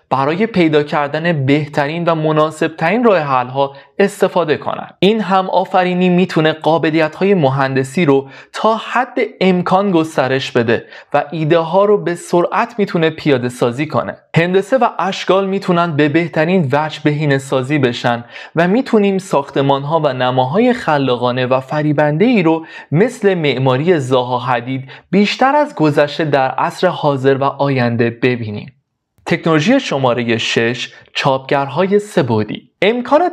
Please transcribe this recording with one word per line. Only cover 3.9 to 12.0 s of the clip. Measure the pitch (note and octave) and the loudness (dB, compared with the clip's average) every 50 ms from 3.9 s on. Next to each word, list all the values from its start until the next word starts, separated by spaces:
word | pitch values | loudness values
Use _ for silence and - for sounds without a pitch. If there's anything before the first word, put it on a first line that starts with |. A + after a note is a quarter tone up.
| _ - | _ 0
استفاده | G3 F#3+ - - - F3+ - F#3 E3 D3+ C3+ | 0 0 0 0 -2 0 0 0 0 0 0
کنن. | A2 - - - - - - - - | -2 -2 -8 -8 -8 -10 -12 -4 0
این | F3 G3 A3+ A3 | 2 2 2 2
هم | G3+ F3 G3 F#3+ F#3 F#3 | 0 0 0 0 0 0
آفرینی | - F3+ F#3+ - - F#3 F3+ F3+ F3+ F3+ F#3 F3+ | 0 -2 -2 0 0 0 0 2 0 2 2 4
می‌تونه | F3+ F3 F#3+ F3+ - E3 D#3 D#3 | 4 4 2 2 2 2 2 2
قابلیت‌های | D#3 D#3 - D#3 D#3+ E3 D3+ D#3+ D3+ E3 D#3 D#3 - - F#3+ G3 G3+ | 0 0 0 0 0 2 0 0 0 0 0 -2 -2 -2 0 2 2
مهندسی | F3+ D3 C3 C3 C#3 C3+ C3 C3+ C3 C3+ C3+ - F#3+ F3 | 2 2 2 2 0 -2 0 0 -2 -2 -2 0 0 2
رو | C#3+ C#3 C3+ C3+ - - - - _ | 4 4 2 2 -2 -12 -20 -20 _
تا | - - - A3 A3+ | -8 -2 0 0 0
حد | A3 - - - A#3 C4 B3+ - C4 - - - - | -2 -4 -4 -2 -2 -2 -2 -2 -4 -4 -4 -2 0
امکان | F3+ F#3+ F#3 F3+ F3 - F#3 F#3+ G3+ G3+ | 2 2 2 2 0 0 0 2 2 2
گسترش | F3+ D#3+ D#3+ D#3+ - D#3 C3+ B2+ C3 C3+ - - | 2 0 0 0 0 -2 0 0 0 -2 -4 -2
بده | - B2 A#2 A#2 A2+ - - - - - - _ - | -2 0 0 2 0 -2 -2 -8 -20 -20 -10 _ -2
و | C#3+ - - | -2 -2 -2
ایده | F3+ D#3 D#3+ D3 E3+ E3 | -4 -2 0 2 2 2
ها | E3 D#3 F3 G3 G3+ | 2 0 0 2 2
رو | G#3 G#3 | 4 2
به | F3+ | 0